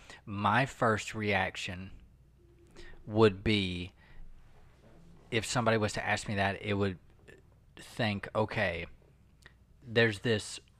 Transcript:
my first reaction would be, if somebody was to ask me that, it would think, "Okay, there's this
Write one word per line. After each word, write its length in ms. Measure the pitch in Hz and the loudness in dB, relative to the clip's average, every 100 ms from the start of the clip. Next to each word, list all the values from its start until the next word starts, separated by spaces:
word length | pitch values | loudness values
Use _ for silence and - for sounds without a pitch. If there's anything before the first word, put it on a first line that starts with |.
| - - - | -20 -18 -10
my 400 | 101 101 117 - | 0 2 4 2
first 480 | - 120 107 - | 0 2 2 -2
reaction 800 | 110 104 95 92 - - 90 95 - - - - _ - - - - - - - | -4 0 0 0 -4 -10 -10 -12 -16 -20 -20 -20 _ -20 -20 -20 -20 -18 -16 -2
would 380 | 107 110 95 | 6 6 6
be, 480 | 110 104 95 90 90 - - - - - - - - - - - - - - | 2 2 2 -4 -8 -12 -20 -16 -16 -18 -20 -20 -20 -20 -20 -20 -20 -20 -4
if 160 | 113 - | -4 0
somebody 300 | 127 113 113 | 0 4 4
was 160 | 104 | 2
to 120 | - | -2
ask 220 | - 104 - | -2 -2 -2
me 60 | |
that, 260 | 101 98 98 | 0 0 0
it 120 | 107 | -2
would 240 | 101 98 85 - - - - - - - - | 0 0 -2 -12 -20 -20 -20 -20 -20 -20 -20
think, 480 | - - 110 98 - | -12 -4 -2 -2 -4
"Okay, 520 | 107 107 110 95 - - - - - - - - - - - 120 | -2 0 0 -2 -2 -10 -14 -20 -20 -20 -20 -20 -20 -20 -20 -2
there's 320 | 113 117 101 | 4 4 2
this 400 | 123 107 - - - | 0 0 -2 -12 -16